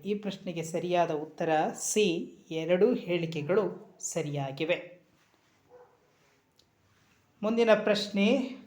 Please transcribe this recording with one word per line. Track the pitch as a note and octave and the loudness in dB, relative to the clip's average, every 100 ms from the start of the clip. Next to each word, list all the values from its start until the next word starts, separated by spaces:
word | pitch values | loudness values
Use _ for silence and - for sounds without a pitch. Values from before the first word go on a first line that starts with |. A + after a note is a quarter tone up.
| G3 | -6
ಈ | |
ಪ್ರಶ್ನೆಗೆ | G#3 G3+ - F#3 E3 | -4 -6 -8 -8 -8
ಸರಿಯಾದ | D#3+ F3 F3+ F3 E3 | -6 -4 0 2 2
ಉತ್ತರ | D3+ D#3 - E3 D#3 G3+ - | 0 -6 -4 0 2 0 -4
ಸಿ, | - G#3+ G3 E3+ - - - | -2 2 2 0 -6 -14 -8
ಎರಡು | D#3+ D#3+ F3+ A3+ | -6 0 4 4
ಹೇಳಿಕೆಗಳು | - E3+ F3 D#3+ D#3+ C#3+ G#3 F3+ - - - | 2 -2 -2 -2 -4 0 0 0 -6 -18 -14
ಸರಿಯಾಗಿವೆ. | - E3+ D3 C#3+ C3+ C#3 D#3+ E3 - - _ _ _ _ _ _ _ - - _ _ _ _ _ _ _ _ _ _ _ _ _ _ - | -8 -6 -4 -4 -6 -6 -2 -2 -4 -20 _ _ _ _ _ _ _ -20 -20 _ _ _ _ _ _ _ _ _ _ _ _ _ _ -6
ಮುಂದಿನ | G#3 A#3 A3+ | -2 2 4
ಪ್ರಶ್ನೆ, | G#3+ G#3+ G3+ - G3 G#3 C4+ C4 - | 4 4 0 0 2 4 4 0 -8